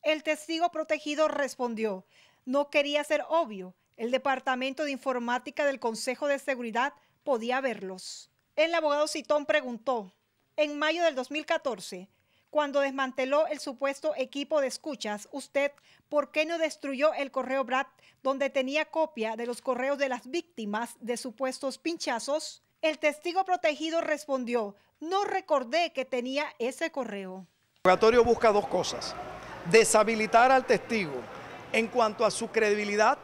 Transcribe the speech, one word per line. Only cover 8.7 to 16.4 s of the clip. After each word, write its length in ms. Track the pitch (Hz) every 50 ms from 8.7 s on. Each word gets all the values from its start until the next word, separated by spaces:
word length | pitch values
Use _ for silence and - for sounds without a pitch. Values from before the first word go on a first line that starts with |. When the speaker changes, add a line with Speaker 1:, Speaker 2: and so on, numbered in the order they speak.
| 339
Speaker 1:
abogado 340 | 339 311 294 285 294 302 302
Citón 360 | - 320 - _ 294 294 285
preguntó: 680 | 294 302 302 269 254 240 226 _ - 254 233 202 185 _ _ _ _ _ _ _ _ _
"En 220 | - 302 294 294 294
mayo 240 | 302 311 320 339
del 140 | 349 330 285
dos 160 | 254 247 -
mil 120 | 285 302 302
catorce, 640 | - 330 311 - 277 226 190 175 - - 180 185 _ _ _ _ _ _ _ _ _
cuando 320 | - 302 294 285 277 285
desmanteló 680 | 277 277 262 277 269 262 254 - 254 262 277 294 311 -
el 100 | 302 285
supuesto 540 | - 294 262 240 277 277 277 - - 311 302
equipo 440 | 226 262 254 - 285 285 - 320 302
de 80 | 277 254
escuchas, 600 | - - - 311 285 - - 214 208 208 - -
¿usted 400 | - 277 - - _ 277 285 285 - _ _ _ _ _ _ _
por 220 | 294 294 285 285
qué 160 | - 302